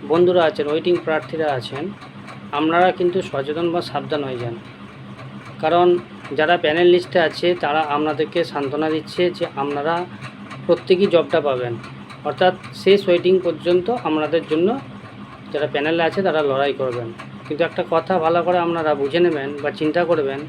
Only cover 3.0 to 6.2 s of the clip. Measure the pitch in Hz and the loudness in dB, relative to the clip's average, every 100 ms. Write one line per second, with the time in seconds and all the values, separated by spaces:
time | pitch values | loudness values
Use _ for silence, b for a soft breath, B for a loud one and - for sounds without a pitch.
3 | 175 185 175 139 139 151 170 170 165 147 | 0 0 -4 -4 -4 -2 0 -2 -2 -6
4 | 135 151 135 127 120 113 - - - - | -4 -4 -4 -4 -6 -8 -12 -18 -18 -18
5 | - - - - - - 156 170 180 175 | -18 -16 -16 -16 -16 -4 2 4 6 4
6 | - - | 0 -16